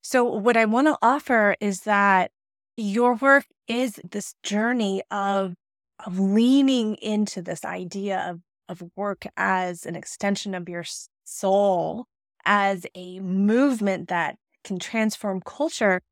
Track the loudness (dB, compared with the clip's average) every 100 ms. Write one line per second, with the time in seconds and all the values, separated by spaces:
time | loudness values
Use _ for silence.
0 | 0 0 2 0 2 4 4 4 2 4
1 | 2 2 2 4 4 2 -2 -2 0 2
2 | 6 4 2 _ _ _ _ -8 -2 2
3 | 2 4 6 4 4 _ -6 -4 -4 -6
4 | -12 -10 -10 -12 -4 0 0 0 0 -2
5 | -4 -4 0 0 -2 -8 _ _ _ -16
6 | -8 -2 2 4 6 6 4 2 -2 -4
7 | -2 -2 -2 -4 -8 -8 -8 -10 -8 -8
8 | -6 -4 -6 -10 _ _ -16 -16 -14 -8
9 | -8 -6 -10 -4 0 0 -2 -6 -10 -10
10 | -12 -4 -2 -2 -4 -8 -8 -10 -10 -14
11 | -16 _ -18 -4 2 4 4 2 -2 -6
12 | -12 _ _ _ 0 2 2 -2 -8 -16
13 | -16 -10 -2 2 4 4 2 2 -2 -2
14 | -4 -4 -4 -6 _ _ -10 -8 -4 -2
15 | -2 -2 -6 -6 -8 -4 -4 0 0 0
16 | _